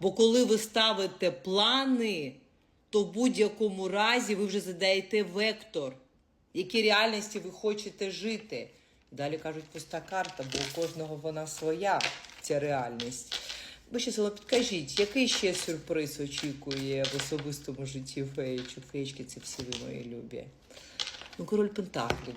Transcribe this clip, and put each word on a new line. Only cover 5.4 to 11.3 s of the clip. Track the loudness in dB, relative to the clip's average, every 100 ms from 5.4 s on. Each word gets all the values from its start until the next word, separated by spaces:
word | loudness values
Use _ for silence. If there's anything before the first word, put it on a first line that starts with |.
| 0 0 -4 -4 -4 -8 _ _ _ _ _
в | -6
якій | 0 4
реальності | 6 6 4 2 -4 -8
ви | -8
хочете | -4 -2 -2 -4 -6 -6
жити. | -4 -4 -4 -6 -10 -10 -16 _ _ _
Далі | -6 -4 -4
кажуть, | -6 -8
пуста | -10 -12 -8 -8
карта, | -4 -4 -4 -4 -4
бо | -2
у | -2 -2
кожного | -4 -4 -8 -6
вона | -6